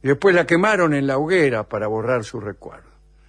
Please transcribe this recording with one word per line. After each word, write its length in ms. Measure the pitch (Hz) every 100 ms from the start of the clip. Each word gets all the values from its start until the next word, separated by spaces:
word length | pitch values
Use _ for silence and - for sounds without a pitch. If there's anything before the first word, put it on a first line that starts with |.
Y 60 | 135
después 260 | 139 196
la 120 | 175 160
quemaron 480 | 170 214 202 170
en 120 | 143 139
la 120 | 135
hoguera 500 | 151 185 143 113 107
para 200 | 107 107
borrar 360 | 110 113 127
su 160 | 107 110
recuerdo. 500 | 104 95 - - - _ _ _